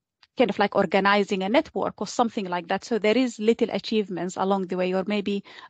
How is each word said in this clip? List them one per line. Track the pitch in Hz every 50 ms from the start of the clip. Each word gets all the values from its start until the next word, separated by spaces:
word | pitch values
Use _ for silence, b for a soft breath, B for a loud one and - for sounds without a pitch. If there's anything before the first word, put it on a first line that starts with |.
| _ _ _ _ _ _ _ -
kind | 247 196
of, | 196 -
like, | 202 202 -
organizing | - 196 165 156 196 196 202 202 208 202 185 208 190 185
a | 196
network | 226 302 311 - - 202 - 180 - -
or | 214 -
something | - - 247 226 - 233 196 180
like | 180 180 170 160
that. | 196 196 -
So | - 240 214
there | 180 214 220 247
is | 262 247 - -
little | 208 220 233 - 240 -
achievements | - 202 - - 226 220 208 190 190 165 170 185 -
along | - 185 190 202 196 190 175
the | 190
way, | 180 180 185 185
or | 190 185 190
maybe | 208 208 190 208 202 202 B B B B B B